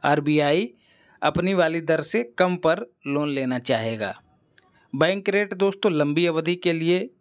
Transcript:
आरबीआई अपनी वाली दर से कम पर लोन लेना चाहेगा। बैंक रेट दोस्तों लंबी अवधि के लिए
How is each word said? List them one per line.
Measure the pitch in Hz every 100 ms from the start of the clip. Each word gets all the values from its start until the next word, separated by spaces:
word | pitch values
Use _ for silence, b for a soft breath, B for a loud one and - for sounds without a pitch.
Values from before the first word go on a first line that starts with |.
आरबीआई | 139 147 147 151 143 160 220 _ b b b b
अपनी | - 156 175
वाली | 190 165 165
दर | 160 160
से | 151 220 233 -
कम | 185 180
पर | 165 175 240 _ 143
लोन | 143 147
लेना | 139 127 127
चाहेगा। | 123 117 113 113 101 - _ _ _ _ b b b 135
बैंक | 160 196 196
रेट | 196 202
दोस्तों | 196 196 196 214
लंबी | 156 147 147 175
अवधि | 160 160 175
के | 180
लिए | 165 160 180 226 _